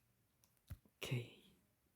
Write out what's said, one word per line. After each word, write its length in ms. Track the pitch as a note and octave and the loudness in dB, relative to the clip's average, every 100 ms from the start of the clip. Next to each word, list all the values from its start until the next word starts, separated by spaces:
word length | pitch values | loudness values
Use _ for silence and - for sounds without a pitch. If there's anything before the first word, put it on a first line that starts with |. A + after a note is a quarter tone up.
| - - _ _ - - - - - - | -20 -20 _ _ -20 -20 -10 -10 -10 -6
오케이. 380 | - B2 A#2 - - - - _ _ | 2 2 2 -6 -18 -20 -20 _ _